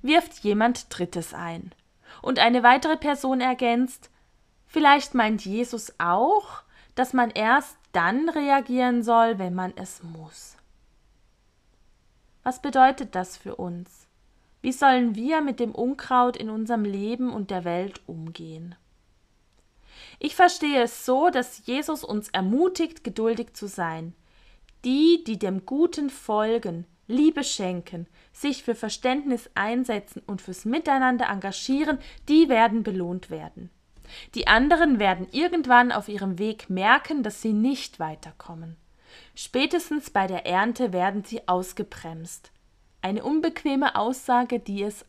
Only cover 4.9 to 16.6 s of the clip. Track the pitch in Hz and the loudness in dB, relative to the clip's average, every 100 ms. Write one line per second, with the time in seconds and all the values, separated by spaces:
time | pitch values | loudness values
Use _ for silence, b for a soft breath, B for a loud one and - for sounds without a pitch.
4.9 | 285 - 247 214 214 190 214 240 233 - | 6 4 0 2 0 -4 -4 -4 -6 -10
5.9 | - 170 185 285 415 - - b b b | -4 0 2 4 2 0 -10 b b b
6.9 | - 254 254 240 208 214 269 285 - _ | -4 0 2 0 0 2 2 2 -10 _
7.9 | 180 170 247 330 320 285 277 269 247 247 | 0 0 0 -2 -2 2 2 2 0 2
8.9 | 240 226 233 226 196 180 180 185 - 185 | 0 4 4 4 2 -4 -4 -6 -8 -16
9.9 | - 170 160 156 - - - _ _ _ | -16 -16 -16 -18 -20 -20 -20 _ _ _
10.9 | _ _ _ _ _ _ _ _ _ _ | _ _ _ _ _ _ _ _ _ _
11.9 | _ _ _ _ _ 254 254 - 269 262 | _ _ _ _ _ -8 -6 -2 6 6
12.9 | 269 247 185 185 - 196 - 180 175 180 | 6 -4 -6 -6 -10 -14 -10 -8 -10 -12
13.9 | - _ _ _ _ _ _ 254 254 277 | -20 _ _ _ _ _ _ -6 4 6
14.9 | 254 240 208 254 320 285 233 233 - 240 | 6 2 0 -2 0 0 -2 -4 -2 -4
15.9 | 277 - 254 247 247 220 220 | -4 0 2 2 0 -6 -6